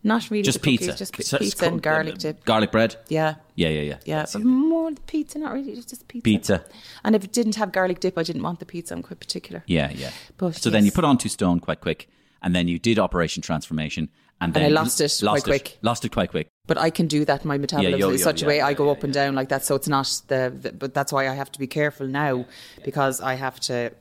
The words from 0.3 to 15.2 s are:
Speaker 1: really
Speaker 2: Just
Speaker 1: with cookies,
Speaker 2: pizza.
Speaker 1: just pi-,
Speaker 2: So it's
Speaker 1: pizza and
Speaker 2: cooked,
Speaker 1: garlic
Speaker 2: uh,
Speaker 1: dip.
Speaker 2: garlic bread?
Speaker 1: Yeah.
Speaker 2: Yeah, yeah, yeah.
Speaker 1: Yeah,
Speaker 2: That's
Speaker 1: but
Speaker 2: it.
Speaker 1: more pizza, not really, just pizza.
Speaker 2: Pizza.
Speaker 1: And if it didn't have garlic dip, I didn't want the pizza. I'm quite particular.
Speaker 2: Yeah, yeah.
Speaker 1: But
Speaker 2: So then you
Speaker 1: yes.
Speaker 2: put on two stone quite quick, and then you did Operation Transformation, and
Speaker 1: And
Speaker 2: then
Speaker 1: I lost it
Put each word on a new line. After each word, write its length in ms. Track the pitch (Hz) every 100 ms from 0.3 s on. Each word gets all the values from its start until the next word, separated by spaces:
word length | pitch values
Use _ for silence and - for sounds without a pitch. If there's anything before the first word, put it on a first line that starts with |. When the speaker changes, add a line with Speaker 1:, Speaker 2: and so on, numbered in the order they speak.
Speaker 1:
really 120 | 214
Speaker 2:
Just 140 | 202 -
Speaker 1:
with 60 |
cookies, 160 | - 123 -
Speaker 2:
pizza. 100 | -
Speaker 1:
just 160 | 196
pi-, 80 | -
Speaker 2:
So 140 | - -
it's 80 | 202
Speaker 1:
pizza 160 | - 170
and 80 |
Speaker 2:
cooked, 100 | 170
Speaker 1:
garlic 300 | 156 156 160
Speaker 2:
uh, 40 | 185
Speaker 1:
dip. 260 | 156 156 -
Speaker 2:
garlic 260 | 110 107
bread? 240 | 110 113 - -
Speaker 1:
Yeah. 240 | 156 156 156 _ -
Speaker 2:
Yeah, 120 | 82
yeah, 140 | 78
yeah. 140 | 73 69 -
Speaker 1:
Yeah, 120 | 156
Speaker 2:
That's 120 | 151
Speaker 1:
but 80 | 208
Speaker 2:
it. 40 | 220
Speaker 1:
more 440 | 254 311 330 330 294 -
pizza, 320 | 311 302 302
not 140 | 302
really, 220 | 262 277
just 340 | - 240 - -
pizza. 160 | 240
Speaker 2:
Pizza. 400 | - - - 101 - - - -
Speaker 1:
And 100 | -
if 100 | 214
it 80 | 196
didn't 240 | 247 220 214
have 160 | 208
garlic 280 | 185 185 180
dip, 160 | 185 185
I 60 |
didn't 200 | 165 170
want 180 | 160 175
the 40 |
pizza. 300 | 170 170 170
I'm 80 | 170
quite 180 | 170 175
particular. 420 | - 185 - - -
Speaker 2:
Yeah, 240 | 82 73
yeah. 160 | 65 67 - - -
Speaker 1:
But 160 | 185 160
Speaker 2:
So 140 | -
then 140 | 107
you 20 | 104
Speaker 1:
yes. 80 |
Speaker 2:
put 100 | -
on 140 | 160 127
two 100 | 110
stone 320 | - 95 87
quite 220 | - 78
quick, 260 | - 78 - _ _ _
and 140 | 92 90
then 100 | 87
you 120 | 85
did 200 | 117 110
Operation 440 | 95 90 80 -
Transformation, 640 | - 80 - 78 78 - 78 _ _ _
and 80 | 170
Speaker 1:
And 60 |
Speaker 2:
then 80 | 160
Speaker 1:
I 40 | 147
lost 300 | 151 160 -
it 180 | 147 -